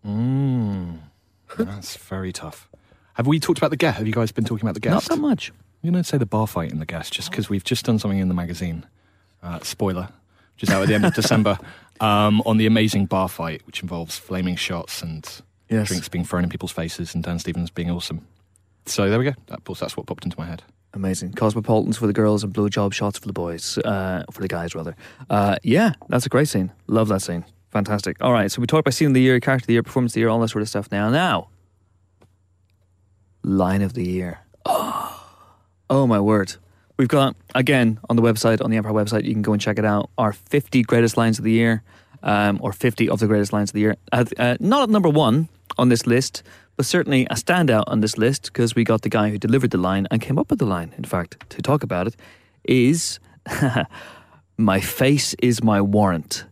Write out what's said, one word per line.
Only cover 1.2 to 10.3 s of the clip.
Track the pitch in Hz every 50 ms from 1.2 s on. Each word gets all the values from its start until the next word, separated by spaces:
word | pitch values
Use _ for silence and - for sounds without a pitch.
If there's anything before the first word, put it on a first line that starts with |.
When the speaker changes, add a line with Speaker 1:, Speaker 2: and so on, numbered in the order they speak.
| _ _ _ _ _ _ -
Speaker 1:
that's | - 233 - - 101 90 - -
very | - - - 190 - 95 92
tough. | 175 - - 80 - - - _ - _ _ _ _ _ _ _ _
Have | - 123
we | 139 156 160
talked | - - 165 -
about | 165 151
The | 156
Guest? | 131 170 156 104
Have | 98 110
you | 110 107
guys | 120 113 110
been | - - 110
talking | - 117 104 -
about | 110 -
The | -
Guest? | - 117 170 - - -
Speaker 2:
Not | 330
that | 311
much. | 302 294 233 - - - _ _ _ _ _ _
Speaker 1:
You | - 170
know, | 175 180
say | 170 - -
the | 139 113
bar | 98 - 107 110
fight | 107 - 90 82 -
in | - 78
The | 78
Guest, | - - 80 78 -
just | - - - -
'cause | - - 101 -
we've | 101 95 -
just | - - - -
done | - 113 107
something | - 104 98 98
in | 95 92
the | 90
magazine. | 87 87 82 87 82 92 85 82 82 - _ _ _ _ _ _ _ _ _ _ _ -
Uh, | 87 85 82 -
spoiler, | - - - 107 95 92 87 95 98 - _ _ _